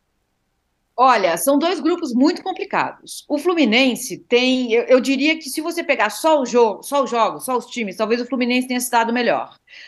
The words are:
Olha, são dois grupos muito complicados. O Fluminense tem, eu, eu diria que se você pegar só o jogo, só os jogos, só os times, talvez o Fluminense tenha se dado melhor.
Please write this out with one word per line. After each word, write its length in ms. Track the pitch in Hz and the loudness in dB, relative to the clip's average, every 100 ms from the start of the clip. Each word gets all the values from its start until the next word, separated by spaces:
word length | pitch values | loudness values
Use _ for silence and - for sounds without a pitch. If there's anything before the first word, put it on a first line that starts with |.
| _ _ _ _ _ _ _ _ _ - | _ _ _ _ _ _ _ _ _ 2
Olha, 320 | 254 233 180 170 | 4 4 2 0
são 200 | 269 285 | 0 2
dois 220 | 320 359 | 0 -2
grupos 320 | 285 349 302 | -2 -2 -2
muito 300 | 247 294 349 | 2 2 2
complicados. 840 | 381 - - 185 131 - - - - | -6 -8 -4 -4 -4 -6 -16 -18 -6
O 120 | 294 | -2
Fluminense 800 | 311 339 254 226 262 226 - 170 | 0 2 4 4 2 0 -8 -12
tem, 520 | - 240 254 254 247 | -2 0 2 0 0
eu, 120 | 226 | -2
eu 180 | - 262 | 4 2
diria 380 | 254 269 285 320 | 4 0 0 -2
que 100 | 269 | -4
se 140 | 311 | -8
você 200 | 311 330 | -6 -6
pegar 280 | 320 269 - | -2 0 0
só 320 | - 320 302 | 0 2 2
o 20 | |
jogo, 380 | 247 233 233 - | 2 2 2 0
só 200 | - 285 | -4 -2
os 80 | 247 | -2
jogos, 360 | 240 208 151 190 | 0 0 -2 -6
só 100 | 247 | -6
os 80 | |
times, 320 | 226 240 208 175 | -6 -8 -8 -4
talvez 240 | 214 240 | -2 -2
o 60 | 240 | -2
Fluminense 420 | 254 240 247 254 | -4 0 0 0
tenha 120 | 247 | -4
se 100 | 247 | 0
dado 200 | 233 226 | 0 2
melhor. 460 | 240 233 139 117 _ _ - | 0 0 0 -4 _ _ -20